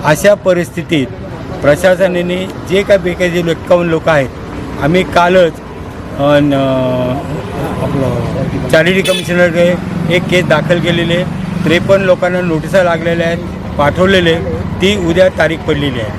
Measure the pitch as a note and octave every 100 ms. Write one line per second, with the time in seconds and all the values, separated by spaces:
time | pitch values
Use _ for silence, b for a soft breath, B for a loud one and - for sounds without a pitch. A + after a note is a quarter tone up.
0 | C#3+ D3+ G3+ G3+ F#3 F3 E3+ F3 C#3+ D#3+
1 | B2 - - - - - C#3 D3 F#3+ F3+
2 | F#3 F3+ F3 F3+ F#3+ - - F#3 G3+ G3
3 | F3 F3 F3+ F3 E3 D#3+ - F3+ E3+ D#3+
4 | D3+ D3+ B2 - - - - - C#3+ F3+
5 | F3 F3 F3 F#3 E3+ - - - - -
6 | - - C#3+ D3 C#3+ C#3 C3+ C3 B2+ B2+
7 | B2+ B2+ - D3+ - - - - C3 C3+
8 | C3 B2 A#2 - - - - D#3+ E3 F#3+
9 | F#3+ F#3 E3 F3 F3 E3 F3 F3+ - -
10 | - F3+ F3+ F3 F3+ D3+ D#3 F3 E3 E3+
11 | E3+ E3+ F#3 - - - - E3 - G3
12 | F#3+ F3+ F3+ F3+ F3+ D#3 D3+ F#3+ F3+ E3
13 | E3+ E3+ E3+ E3+ - - - - C#3+ D3
14 | F#3 F#3+ E3+ E3 - - - - F#3 G#3
15 | E3+ E3+ F#3 - D#3+ D#3+ E3+ D3 C#3+ A#2+
16 | G#2+